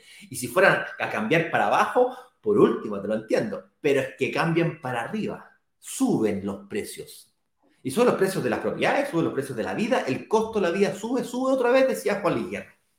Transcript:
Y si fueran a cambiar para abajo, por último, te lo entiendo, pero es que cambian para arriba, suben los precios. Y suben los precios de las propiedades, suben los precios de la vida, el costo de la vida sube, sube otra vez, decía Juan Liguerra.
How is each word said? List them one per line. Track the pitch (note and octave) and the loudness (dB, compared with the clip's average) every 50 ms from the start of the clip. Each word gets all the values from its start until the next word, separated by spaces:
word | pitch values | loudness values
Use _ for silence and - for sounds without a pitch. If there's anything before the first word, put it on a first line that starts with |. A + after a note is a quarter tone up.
| _ - - - G3+ | _ -20 -20 -20 -18
Y | - C3 | -14 -12
si | B2+ B2+ | -10 -8
fueran | A#2 - F3+ G3 F3+ D3+ - - - - | -2 2 4 6 6 4 2 -2 -6 -8
a | - A2+ A2 | -6 -6 -4
cambiar | - A2 G#2+ A2 D3+ E3 E3 - | -4 -2 0 2 2 2 2 2
para | - A#2 G#2 | 0 2 2
abajo, | G#2 B2 E3 G#3 - - B3+ B3 B3+ B3 - - - _ _ | 2 4 2 2 2 4 2 2 2 0 -8 -16 -20 _ _
por | - A2 G2+ | 0 2 6
último, | A2+ C3+ - - - - A2+ G2+ G2 | 6 6 6 4 2 -4 -6 -8 -6
te | G2+ | -4
lo | G#2 A2 | -4 -4
entiendo, | A2+ - - B3+ G#3+ A#2+ G#2+ - - - _ _ _ | -4 -2 0 0 0 0 -2 -6 -10 -12 _ _ _
pero | - D3 C#3 C3+ | 0 2 2 2
es | B2+ - - | 0 -4 -4
que | - C3 A2+ | -4 -4 -2
cambian | - C#3 D#3 E3+ D#3+ E3 E3+ D#3 - - | 0 0 0 0 2 2 0 0 -2 -6
para | - B2+ B2 A#2 A2+ | -8 -6 -6 -6 -6
arriba, | - F#3+ A3 D#3 G#2+ - - - - _ _ _ _ _ | -6 -6 -6 -6 -6 -8 -10 -14 -20 _ _ _ _ _
suben | _ - - - - C4+ A#3+ E3+ - A2 G#2 G2 F#2+ F#2+ | _ -16 -10 -6 -2 0 0 2 2 2 0 0 -2 -4
los | G2+ G2 G2 - | -6 -8 -8 -10
precios. | - A2 G#2 F#2 - - D#2+ D2+ - - - - _ _ _ _ _ _ _ _ _ _ _ - | -10 -8 -8 -8 -8 -10 -14 -16 -16 -18 -20 -20 _ _ _ _ _ _ _ _ _ _ _ -8
Y | B2+ | -4
suben | C3 G#3 B3 | 0 2 4
los | A#3+ - | 4 4
precios | - G3 F#3+ - D#3+ B2+ | 2 2 0 0 0 -2
de | A#2+ | -2
las | G#2 G#2 | -2 -2
propiedades, | - G#2 - - B2+ F#3+ C4 C#4+ C#4 - | -2 -4 -2 0 0 0 2 0 0 0
suben | - E3 C#3 | 0 0 0
los | - - | 0 0
precios | C3+ B2+ - B2+ | -4 -4 -4 -4
de | A2 G2 | -6 -4
la | - G2 | -4 -2
vida, | - G#3+ - B3+ A#3 - | -2 -2 0 0 0 0
el | - B2+ - - | -2 -4 -4 -2
costo | - G3+ A3 A3 - - G#3 | 0 0 0 0 0 -2 0
de | F#3 | 0
la | E3+ F3 | 0 2
vida | G3+ G3+ F3+ - | 2 2 0 0
sube, | - - A#3 C4+ A#3+ - | -4 -6 -4 -4 -4 -4
sube | - - B3 C4 C4 C4+ | -4 -4 -2 0 0 2
otra | C4 A#3+ A#3+ | 2 4 4
vez, | B3+ C4 C4+ | 4 4 4
decía | B3+ A3 G3 - G3 G3+ G3 | 4 2 0 -2 -2 -2 0
Juan | G3 E3 - A#2 G#2 | 0 0 0 -2 -4
Liguerra. | - G2+ F#2 - - _ _ _ _ _ | -6 -8 -10 -10 -12 _ _ _ _ _